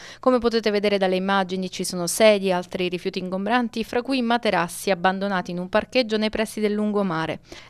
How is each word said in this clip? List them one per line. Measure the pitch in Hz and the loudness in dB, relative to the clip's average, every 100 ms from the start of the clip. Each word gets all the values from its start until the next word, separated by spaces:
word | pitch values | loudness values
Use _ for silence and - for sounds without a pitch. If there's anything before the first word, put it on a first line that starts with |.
| - - | -18 -2
Come | 262 247 | 2 2
potete | 226 226 220 | 2 0 0
vedere | 208 202 202 | 2 2 2
dalle | 190 185 | 2 2
immagini | 190 196 185 185 185 | 2 0 0 -4 -6
ci | - | -6
sono | 185 180 170 | -6 -4 -4
sedie, | - 220 208 190 | 6 6 6 2
altri | 180 175 190 180 | 0 -2 -4 -2
rifiuti | 175 190 185 | -2 -4 -6
ingombranti, | 185 190 202 247 233 226 | -4 -4 0 0 0 -4
fra | 214 247 | -4 -4
cui | 247 269 | -2 -2
materassi | 233 233 220 185 170 - - | 0 0 2 0 0 -4 -2
abbandonati | 180 185 190 202 185 180 | 2 2 0 -2 -4 -4
in | 175 | -6
un | 185 | 0
parcheggio | 214 208 254 226 214 | 0 2 0 0 0
nei | 214 | 0
pressi | 214 220 - | -2 -4 -2
del | 214 | -2
lungomare. | 208 214 208 196 160 160 - - - | 0 0 0 0 0 -2 -6 -10 -20